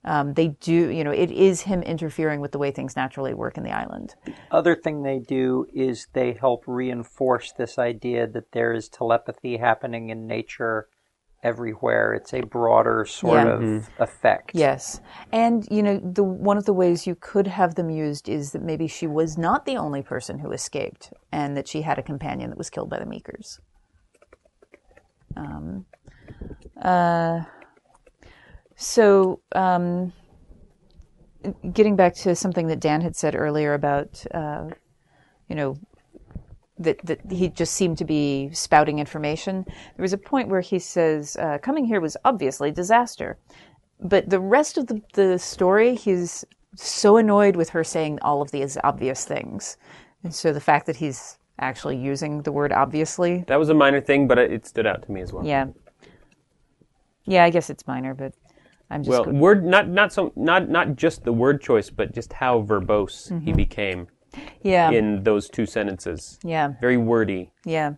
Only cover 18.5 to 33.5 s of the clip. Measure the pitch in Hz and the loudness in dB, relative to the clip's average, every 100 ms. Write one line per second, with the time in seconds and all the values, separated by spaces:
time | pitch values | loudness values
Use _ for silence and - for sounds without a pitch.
18.5 | 160 165 156 160 - 165 151 165 156 165 | -8 -6 -4 -4 -4 -4 0 -2 0 0
19.5 | 277 - 254 156 139 135 131 - - 147 | 0 -2 -6 -4 -6 -6 -10 -8 -10 -8
20.5 | - - - - - - - _ 151 143 | -8 -8 -8 -8 -10 -20 -20 _ -6 -4
21.5 | 143 135 156 156 139 131 139 147 127 120 | -6 -6 -8 -4 -4 -6 -8 -8 -8 -10
22.5 | - - - - - 57 52 - - - | -12 -12 -10 -8 -8 -10 -14 -16 -20 -20
23.5 | - _ _ _ _ _ _ _ _ _ | -20 _ _ _ _ _ _ _ _ _
24.5 | _ _ - _ _ _ _ _ - 147 | _ _ -20 _ _ _ _ _ -12 -12
25.5 | 151 156 190 185 _ - - - - - | -12 -12 -12 -14 _ -20 -20 -20 -18 -16
26.5 | - - - - 180 175 170 165 165 165 | -18 -20 -6 0 2 2 2 0 -2 -6
27.5 | - - _ _ _ _ _ - - _ | -18 -20 _ _ _ _ _ -20 -20 _
28.5 | - _ _ - - 214 196 185 - _ | -20 _ _ 0 4 8 8 4 0 _
29.5 | - 185 180 175 175 180 - _ - _ | 0 2 2 0 -2 -6 -10 _ -20 _
30.5 | - - _ _ - - _ _ _ 196 | -20 -20 _ _ -20 -20 _ _ _ -10
31.5 | - 180 180 214 196 180 - 185 170 185 | -8 -4 4 4 6 4 4 0 0 0
32.5 | 175 165 160 156 151 170 - 156 - 151 | -2 -2 0 0 0 -2 -2 -2 0 -2